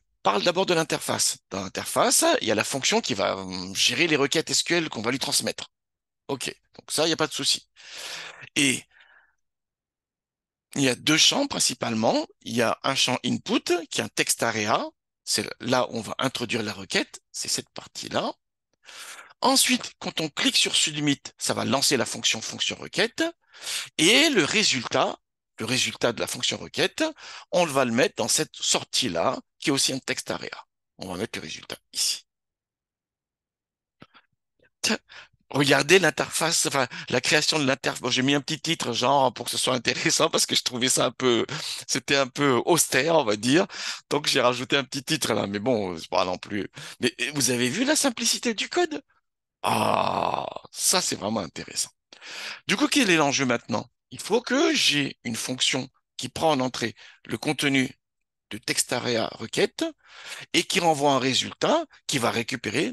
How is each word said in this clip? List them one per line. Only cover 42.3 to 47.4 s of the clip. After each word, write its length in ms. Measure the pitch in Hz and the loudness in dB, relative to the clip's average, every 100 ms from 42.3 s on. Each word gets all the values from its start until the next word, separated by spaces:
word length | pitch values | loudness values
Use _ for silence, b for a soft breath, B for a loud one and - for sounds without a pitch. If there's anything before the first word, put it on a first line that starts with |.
| - 143 120 | 0 2 4
austère, 520 | - 165 - 135 151 160 | 4 2 2 2 4 2
on 80 | |
va 120 | 117 107 | 2 0
dire. 300 | 117 147 - B B B - | 2 2 2 B B B -4
Donc, 180 | 143 151 | -2 0
j'ai 120 | 143 | 2
rajouté 380 | 123 120 127 143 | 4 2 0 -2
un 60 | |
petit 200 | 131 139 | -2 -6
titre, 300 | - 156 - | -4 -2 0
là. 120 | 107 104 | 0 0
Mais 120 | 101 | -2
bon, 400 | 113 113 95 82 | 0 0 -2 -6
c'est 100 | 82 | -2
pas 160 | 90 | 0
non 140 | 92 90 | 0 -2
plus. 300 | - 104 - B B - | -6 -6 -6 B B -4
Mais, 140 | 123 - | -2 -2
euh, 120 | 123 | -4
vous 160 | 147 | 0